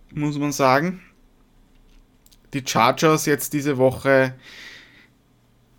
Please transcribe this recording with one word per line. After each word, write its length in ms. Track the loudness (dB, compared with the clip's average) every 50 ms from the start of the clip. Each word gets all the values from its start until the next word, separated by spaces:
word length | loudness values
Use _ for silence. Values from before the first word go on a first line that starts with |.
| _ _ -8
muss 240 | -6 -4 -4 -4 -4
man 140 | -4 -4 -2
sagen. 480 | 0 2 4 4 2 2 -2 -6 -10 -14 _ _ _ _ _ _ _ _ _ _ _ _ _ _ _ _ _ _ -20 _ _ _ _ _ _ _ _ _ -12 -12
Die 80 | -10 -8
Chargers 580 | -4 -2 2 2 2 2 2 2 2 2 2 0
jetzt 300 | 0 -2 -2 -2 -6 -6
diese 240 | -4 -2 -2 0 2
Woche 560 | 2 2 0 0 0 2 4 4 2 2 -2 -10 -20 -20 -20 -20 -20 -20 -20 -20 -20 _ _ _ _ _ _ _ _ _ _ _ _ _ _ _ _ _ _